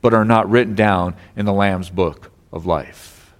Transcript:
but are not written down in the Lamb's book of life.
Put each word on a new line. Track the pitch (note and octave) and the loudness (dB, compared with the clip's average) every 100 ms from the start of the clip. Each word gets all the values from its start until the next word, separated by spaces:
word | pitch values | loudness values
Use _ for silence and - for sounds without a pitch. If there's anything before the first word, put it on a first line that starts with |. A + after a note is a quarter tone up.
but | A#2+ | 2
are | A2+ G#2+ | 2 4
not | A2+ F#2+ | 2 4
written | A#2 A2 G2+ | 2 0 0
down | G#2+ F#2+ F2+ E2+ - - | 2 2 -2 -6 -16 -8
in | G#2 | -4
the | |
Lamb's | G2 G2+ F#2 F2+ | 0 0 -2 -6
book | F2+ F2 D2 - _ _ | -4 -4 -4 -20 _ _
of | E2+ E2+ | -12 -4
life. | D#2+ - - - - _ _ | -4 -4 -18 -20 -20 _ _